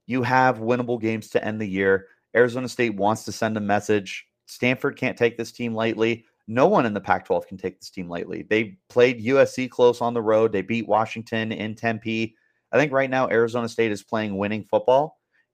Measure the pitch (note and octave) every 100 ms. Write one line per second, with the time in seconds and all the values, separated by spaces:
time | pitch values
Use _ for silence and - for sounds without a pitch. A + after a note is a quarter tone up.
0 | - B2+ A#2+ B2+ C3 A#2 A2 B2 A#2+ A#2+
1 | A2 A2 A2 - - A2 G#2+ F#2 G2 F#2+
2 | - _ _ A2+ B2 A#2+ B2+ - A#2 G2+
3 | G2+ A2 - - A2+ A2 G#2 G2+ - G#2+
4 | F#2+ - - _ _ - B2 B2+ C#3 -
5 | B2+ F#2 A#2+ A#2 A2+ - A#2+ A2 A2+ G#2+
6 | A2+ A2+ _ _ - A2+ D#3+ G3+ B2 G#2
7 | F#2+ F#2 - F2+ - F#2+ F#2 - - -
8 | F2 E2+ F2 F2 E2 G#2+ A2+ F#2+ _ B2
9 | B2 A#2+ G#2+ C3+ B2+ - B2+ - B2 A#2+
10 | A#2 A#2+ G#2+ A2 A2+ G#2 F#2 A#2 G#2 G#2
11 | A2 - A2 A2+ A2 A2 G#2+ A2 A#2 A2+
12 | A2+ A2+ A2+ - _ _ _ - D3 C3
13 | C3+ C3 C3 A#2 A#2 A#2+ A#2 - A2+ G#2
14 | - A2+ G#2+ G2 G2+ G#2+ F#2+ G#2+ - C3
15 | D#3 - _ _ _